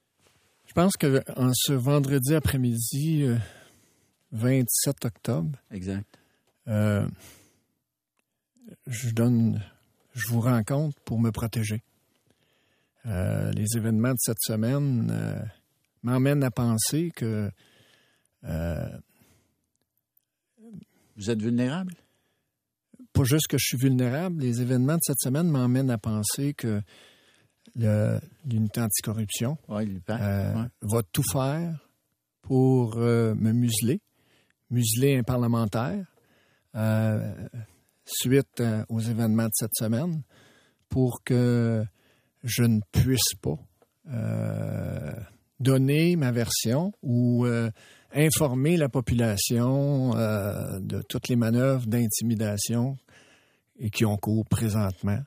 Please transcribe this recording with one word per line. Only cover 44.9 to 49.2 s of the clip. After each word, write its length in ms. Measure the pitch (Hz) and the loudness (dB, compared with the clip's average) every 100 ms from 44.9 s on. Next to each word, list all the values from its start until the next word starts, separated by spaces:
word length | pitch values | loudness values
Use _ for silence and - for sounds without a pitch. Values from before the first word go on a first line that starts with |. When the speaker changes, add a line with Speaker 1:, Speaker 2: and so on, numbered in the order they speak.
| - 73 - - - _ - | -6 -8 -10 -14 -20 _ -4
Speaker 1:
donner 560 | 131 131 135 147 170 175 | 2 4 4 4 2 2
ma 160 | 127 | 2
version 600 | 120 113 - 110 135 190 - | 0 0 -2 0 0 -2 -4
ou, 420 | 139 120 123 120 | -2 2 4 4
euh, 260 | 120 117 113 - - - _ | 2 0 -2 -6 -16 -20 _
informer 600 | 139 156 - 147 123 147 175 | 2 2 4 2 2 2 2
la 100 | 139 | 2
population, 1300 | 135 - 120 | 0 0 2